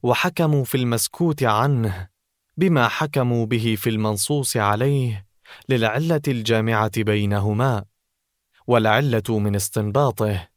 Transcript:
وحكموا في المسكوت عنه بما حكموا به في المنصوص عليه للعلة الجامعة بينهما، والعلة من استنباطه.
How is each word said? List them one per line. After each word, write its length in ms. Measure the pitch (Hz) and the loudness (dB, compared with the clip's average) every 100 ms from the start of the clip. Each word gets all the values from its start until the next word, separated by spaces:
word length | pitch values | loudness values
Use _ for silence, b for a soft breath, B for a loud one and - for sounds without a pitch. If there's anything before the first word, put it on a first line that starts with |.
وحكموا 600 | 123 120 180 - 160 147 | 2 2 0 0 2 2
في 140 | 127 131 | 0 0
المسكوت 640 | 123 117 - - 170 147 | 0 -2 -4 -2 -2 2
عنه 640 | 123 107 135 135 113 92 92 _ _ _ _ - | 2 2 2 2 0 -4 -10 _ _ _ _ -2
بما 300 | 185 156 117 | 2 4 2
حكموا 580 | - 156 147 123 120 113 | 0 -4 0 0 0 0
به 300 | 117 113 107 | 0 0 0
في 120 | 120 | 0
المنصوص 680 | 110 107 104 - 147 131 117 | 0 -2 -2 -2 -2 -2 0
عليه 680 | 104 104 131 143 127 104 98 _ B B B | 0 2 0 0 -2 -6 -12 _ B B B
للعلة 520 | 131 113 113 165 160 147 | 0 2 0 0 -2 0
الجامعة 640 | 123 110 113 110 113 107 113 | -4 0 0 2 0 0 0
بينهما، 800 | 107 104 104 104 101 107 131 113 98 _ _ _ _ _ _ b b | 0 0 0 0 -2 0 0 -2 -6 _ _ _ _ _ _ b b
والعلة 720 | 120 110 107 143 113 104 110 | 2 4 2 2 0 0 -2
من 160 | 104 101 | 0 -2
استنباطه. 920 | 98 - 104 113 143 110 110 98 82 | -2 -4 -2 0 0 0 -2 -2 -6